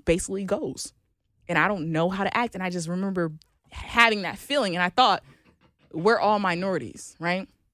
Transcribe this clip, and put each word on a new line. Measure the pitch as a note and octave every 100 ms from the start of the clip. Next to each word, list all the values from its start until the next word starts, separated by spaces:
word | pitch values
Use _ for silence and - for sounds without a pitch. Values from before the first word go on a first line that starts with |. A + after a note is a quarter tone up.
basically | - E3+ - G3
goes. | F#3+ G3+ G3+ C3 - _ _ _ _ _ -
And | E3
I | F3
don't | G3+ D#3+
know | D#3+ F3
how | F#3+
to | G3 -
act." | A#3+
And | F#3+
I | F#3
just | F3+ E3
remember | F3+ G3 F3+ E3 D#3 _ _ _
having | - - A#3 A#3 G#3
that | F3 -
feeling. | - C#4 G3+ F3
And |
I | F3+
thought, | - B3 F3+ - _ _ _ _ _ _ E3
we're | F#3+ A#3
all | G3+ G#3
minorities, | F#3+ E3+ G3 F3 A2+ - - -
right? | E3+ F#3 - _ _